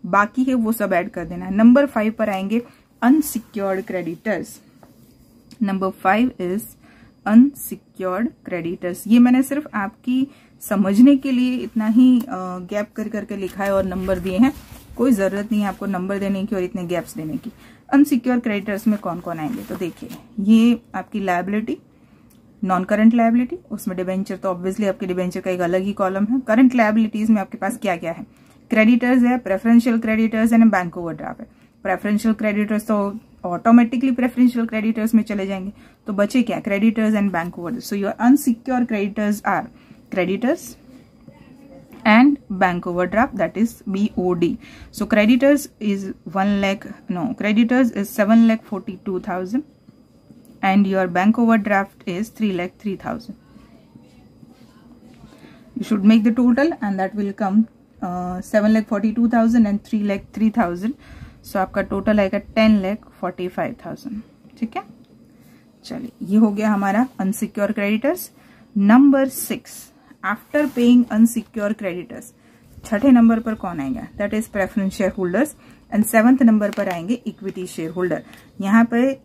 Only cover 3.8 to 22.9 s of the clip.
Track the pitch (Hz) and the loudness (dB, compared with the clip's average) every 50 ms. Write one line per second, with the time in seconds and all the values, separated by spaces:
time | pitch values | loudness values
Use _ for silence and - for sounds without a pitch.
3.8 | 190 - 202 180 175 165 170 165 _ 220 202 160 - - - - _ _ _ _ | -6 -6 -8 -6 -6 -6 -10 -8 _ -4 -4 -4 -6 -12 -16 -20 _ _ _ _
4.8 | - _ _ _ _ _ _ _ _ _ _ _ _ _ - _ 220 196 196 190 | -20 _ _ _ _ _ _ _ _ _ _ _ _ _ -6 _ -4 -4 -2 -2
5.8 | 190 190 185 - - 190 196 220 247 254 - - 185 175 185 214 - - - _ | -4 -4 -6 -2 0 0 2 2 0 0 -2 -6 -6 -4 -4 -6 -8 -10 -20 _
6.8 | _ _ _ _ - - _ _ _ 196 214 233 254 285 277 - - - 190 - | _ _ _ _ -20 -20 _ _ _ 4 6 6 6 6 2 -6 -14 -14 -14 -16
7.8 | _ _ _ - 190 185 180 196 226 311 - _ _ - 185 175 160 165 185 - | _ _ _ -8 -6 -4 -4 -4 -4 -6 -6 _ _ -8 -8 -6 -6 -8 -8 -6
8.8 | - 175 180 - - 202 226 240 240 247 247 254 269 - 277 294 302 - - 214 | -8 -8 -8 -8 0 2 6 6 6 6 6 2 2 0 -4 -8 -8 -8 -8 -8
9.8 | 196 196 - _ _ 247 254 262 269 277 - _ _ _ _ _ - - 208 190 | -8 -8 -10 _ _ -4 -2 -2 -2 -4 -8 _ _ _ _ _ -6 -4 0 0
10.8 | 196 190 196 208 247 285 285 262 269 269 254 240 247 254 254 240 - 226 - 226 | 2 2 6 8 8 8 8 4 2 -2 0 0 0 0 -2 -4 -6 -4 -4 -2
11.8 | 214 220 220 247 254 254 254 240 226 - 190 185 185 180 180 185 180 180 202 208 | -2 2 4 6 6 6 6 4 0 -2 -10 -10 -8 -8 -10 -10 -10 -6 -6 -6
12.8 | 208 208 _ - 214 208 208 208 196 - 208 202 190 180 - 190 196 196 196 196 | -6 -6 _ -10 -10 -8 -8 -10 -10 -10 -10 -8 -8 -10 -6 -4 -2 0 0 0
13.8 | 190 190 180 185 185 185 190 180 175 190 180 185 247 277 - - - - - - | 0 -2 -6 -6 -4 -4 -4 -2 -2 -4 2 2 2 2 2 -6 -18 -20 -20 -20
14.8 | - - - - 233 277 240 196 196 190 190 202 208 220 220 208 202 196 190 - | -20 -18 -4 -2 2 2 2 2 0 -2 -2 -4 -4 -2 -2 -2 -2 -2 -6 -6
15.8 | 202 196 196 180 180 190 202 196 202 196 196 190 190 208 208 190 180 180 - 185 | -8 -6 -6 -6 -4 -6 -6 -4 -4 -4 -4 -4 -4 -4 -4 -4 -4 -6 -6 -10
16.8 | 180 165 175 170 160 - - - 160 156 - - - 240 - - - - - _ | -6 -4 -6 -6 -6 -8 -12 -10 -10 -8 -8 -8 -10 -12 -18 -18 -20 -20 -20 _
17.8 | _ - 277 277 294 294 294 233 - 247 247 240 233 226 208 208 190 214 202 196 | _ 0 4 4 4 4 2 -2 0 0 -2 0 -2 -2 -4 -4 -4 -6 -6 -2
18.8 | - 220 208 202 - 185 165 175 175 175 170 160 156 143 - 95 101 - - - | 0 0 0 0 -4 -8 -8 -8 -10 -10 -10 -8 -8 -8 -8 -8 -10 -12 -10 -8
19.8 | 185 165 - - - - - - - - - - 196 208 226 220 226 240 233 226 | -8 -8 -8 -12 -16 -18 -18 -20 -20 -14 -8 -4 2 4 6 6 6 4 2 0
20.8 | _ _ - 190 185 _ - 208 196 185 180 175 180 190 208 214 226 - 302 - | _ _ -12 -12 -12 _ -8 -6 -2 -2 -2 -2 -2 -2 -4 -4 -4 -6 -10 -10
21.8 | _ _ _ _ _ _ _ _ _ _ _ _ _ _ _ _ - 185 185 190 | _ _ _ _ _ _ _ _ _ _ _ _ _ _ _ _ -4 -2 -2 -2
22.8 | 185 - | 0 -2